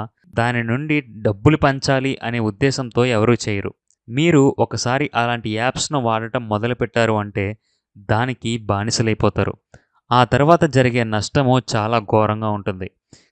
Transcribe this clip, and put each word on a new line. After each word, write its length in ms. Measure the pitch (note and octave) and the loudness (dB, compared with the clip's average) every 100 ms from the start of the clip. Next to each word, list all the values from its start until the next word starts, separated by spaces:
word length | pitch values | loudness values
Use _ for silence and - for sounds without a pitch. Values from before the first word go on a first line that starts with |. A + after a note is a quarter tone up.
| G#2+ _ _ | -6 _ _
దాని 280 | - A#2 A#2+ | -2 0 0
నుండి 340 | A#2 B2 D3+ D3+ B2+ G#2+ | -2 -2 -2 -4 -4 -4
డబ్బులు 360 | G#2+ G2+ A2 D#3 | -2 2 2 4
పంచాలి 560 | C#3+ C3+ - C3+ C3+ - | 2 0 -2 -2 -2 -4
అనే 160 | A#2 A#2+ | -6 -2
ఉద్దేశంతో 640 | A2 G2+ C#3 C3 B2 A#2+ B2+ | -2 0 -2 -2 -4 0 2
ఎవరూ 280 | A2+ A2+ | 2 2
చేయరు. 380 | A#2 - G2+ - - _ _ - | 2 0 -6 -6 -10 _ _ -8
మీరు 360 | B2 E3+ D3+ C#3 - | 0 4 6 6 4
ఒకసారి 460 | A#2 A2 A#2+ C3+ D3 A#2 | -2 -2 -2 -2 -2 -2
అలాంటి 340 | A#2+ A#2+ A2 | -2 -4 -4
యాప్స్ను 500 | G#2+ B2 - - D3 | -4 -2 -4 -4 -2
వాడటం 420 | A#2 A2 A2+ B2+ A2+ | 0 -2 -2 -6 -2
మొదలుపెట్టారు 640 | G#2 A#2 B2 A#2+ A#2 A2+ | -2 -2 -2 -2 0 2
అంటే 320 | G#2+ G#2 G2+ G2 G#2+ _ _ _ G#2+ G2 | 0 -2 -4 -4 -6 _ _ _ -10 -2
దానికి 460 | A2 B2+ B2 A#2+ A#2 | 0 0 -4 -4 -4
బానిసలైపోతారు. 960 | G#2 G2+ A2 - A2+ G#2+ G#2 - G2 - _ - _ _ - | -2 -2 -2 -2 0 0 0 0 -2 -6 _ -20 _ _ 0
ఆ 100 | A#2+ | 2
తర్వాత 400 | B2 B2 C#3+ E3+ E3 | 2 2 4 4 4
జరిగే 380 | C3 B2+ B2 | 2 2 0
నష్టము 520 | A2+ G#2+ G2 D3 C3 B2+ | -2 -4 -2 0 2 2
చాలా 360 | - A2+ G#2+ A#2 G2+ | 0 -2 0 -2 0
ఘోరంగా 420 | A2 G#2+ G#2+ A2 | 2 2 0 -2
ఉంటుంది. 380 | G#2 G2 F#2 F#2 _ _ - _ | -4 -4 -8 -10 _ _ -20 _